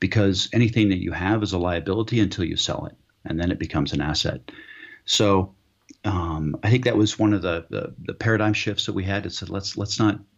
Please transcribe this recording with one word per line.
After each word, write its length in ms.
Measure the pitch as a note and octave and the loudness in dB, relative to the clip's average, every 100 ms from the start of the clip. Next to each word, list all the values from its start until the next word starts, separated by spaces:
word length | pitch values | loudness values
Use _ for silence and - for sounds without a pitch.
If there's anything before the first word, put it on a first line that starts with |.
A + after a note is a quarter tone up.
Because 480 | F#2+ A2 G2 F#2 - | 0 2 2 2 0
anything 360 | A2+ A#2+ A#2 G#2 | 2 2 4 2
that 140 | F#2 | 2
you 100 | F#2 | -2
have 320 | D#2+ F#2+ A2 | -2 0 0
is 80 | G#2 | 0
a 60 | F#2 | 0
liability 600 | F2 F2 D#2+ G2 A2+ A#2 | 0 -2 -2 -2 0 2
until 260 | G2 - | 2 0
you 120 | E2+ - | -4 -2
sell 300 | - B1+ - | -4 -4 -8
it, 100 | - _ _ | -12 _ _
and 140 | - D#2+ | -6 -2
then 140 | F2 | -2
it 80 | E2 | -2
becomes 320 | D#2+ D#2 C#2+ | -2 -2 -2
an 80 | D2 | -2
asset. 500 | D2 D2 - - - - - - - - | -2 0 -2 -4 -10 -20 -20 -20 -20 -14
So, 500 | - - G#2+ G2 F#2 _ _ _ _ - | -4 2 4 4 2 _ _ _ _ -8
um, 520 | G#2+ F#2+ E2 D#2 D#2 D2+ | -4 -2 -2 -2 -2 0
I 60 | G#2 | 2
think 140 | B2+ | 4
that 120 | B2 G#2+ | 4 4
was 240 | G#2 - | 2 4
one 140 | G#2+ | 2
of 80 | G#2 | 2
the, 240 | F2 E2 - | 0 -4 -4
the, 240 | - - - - | -6 -8 -10 -10
the 80 | |
paradigm 400 | - A2+ A2 G#2+ | -4 0 2 2
shifts 320 | G#2 - G2+ - | 0 -2 -4 -4
that 80 | |
we 100 | G2 | -4
had. 220 | F#2+ G2 F#2 | -2 -4 -4
It 60 | |
said, 160 | - F#2+ | -8 -8
"Let's, 280 | F#2+ F#2+ - | -8 -8 -6
let's 240 | G#2 - | -4 0
not 180 | A2 A2 - | 2 0 -6